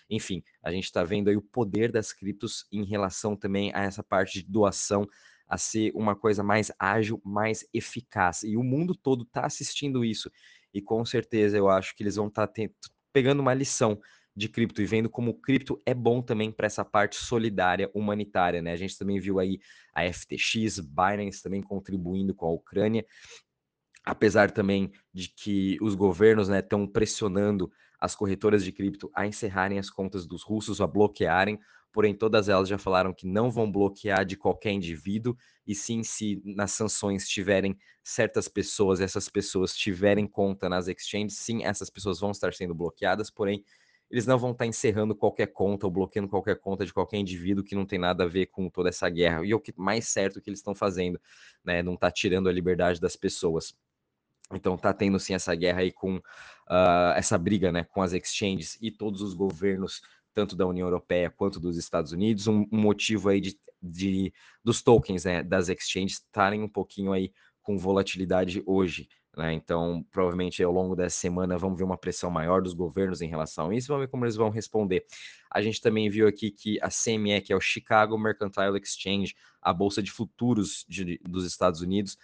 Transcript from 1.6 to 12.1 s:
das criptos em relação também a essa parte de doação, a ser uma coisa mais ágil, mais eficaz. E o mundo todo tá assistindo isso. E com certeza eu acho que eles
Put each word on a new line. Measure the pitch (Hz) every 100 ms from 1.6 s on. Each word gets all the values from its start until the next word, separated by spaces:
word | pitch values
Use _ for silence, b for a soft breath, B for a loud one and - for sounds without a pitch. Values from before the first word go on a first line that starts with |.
| 104 101 117
das | 110 104
criptos | - 98 101 110 - -
em | 104
relação | 98 104 95 - 107 104
também | 101 98 101
a | -
essa | 98 101
parte | - 95 95 98
de | 87
doação, | 104 101 - - 101 104 b b b b
a | 90
ser | - 113 107 -
uma | 107
coisa | 98 110 101
mais | 101 107 104 -
ágil, | 95 110 107 113
mais | 98 104 110 110 -
eficaz. | 117 - - - 107 90 87
E | 110 110
o |
mundo | 127 139 180
todo | 180 135 127
tá | 117 127 147
assistindo | - 139 - 143 127
isso. | 117 104 - b b b b
E | 101
com | 101 113 117
certeza | 117 - 110 104 104
eu | 98
acho | 95 92 -
que |
eles | 104